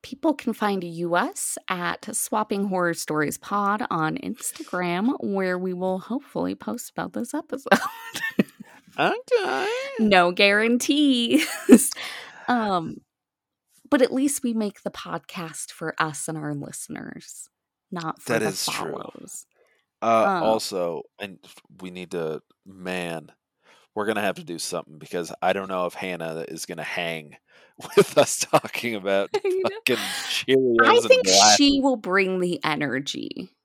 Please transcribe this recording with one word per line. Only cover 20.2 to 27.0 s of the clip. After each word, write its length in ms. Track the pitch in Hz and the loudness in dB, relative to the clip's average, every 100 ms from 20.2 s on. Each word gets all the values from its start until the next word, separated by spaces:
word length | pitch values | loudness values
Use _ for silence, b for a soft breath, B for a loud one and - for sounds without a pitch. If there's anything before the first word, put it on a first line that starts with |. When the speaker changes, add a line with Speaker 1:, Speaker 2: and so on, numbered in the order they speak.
| 101 92 | 4 2
Speaker 1:
Um, 40 | |
Speaker 2:
also, 580 | 110 110 - 98 87 80 - _ | 2 2 0 -2 -2 -4 -10 _
and 180 | 101 90 - - _ - | -14 -14 -20 -20 _ -16
we 80 | 92 | -14
need 220 | 90 87 | -12 -8
to, 280 | 87 80 78 _ _ | -6 -4 -6 _ _
man, 680 | 95 95 90 92 87 82 73 _ _ _ b b b | -20 -12 -8 -6 -6 -8 -12 _ _ _ b b b
we're 120 | - 104 | -4 -2
gonna 160 | 107 | 0
have 140 | 104 90 | 0 -4
to 80 | |
do 140 | 82 82 | -8 -8
something 380 | - 87 - 78 | -6 -6 -8 -20
because 320 | 76 90 85 - | -8 -6 -6 -2
I 100 | 90 | 0
don't 160 | 95 95 | 0 -2
know 160 | 92 | -4
if 80 | 90 | -4
Hannah 540 | - 95 87 82 80 - | -4 -8 -6 -6 -8 -10
is 160 | 82 | -10
gonna 180 | - 85 | -10 -10
hang 540 | 76 - | -8 -6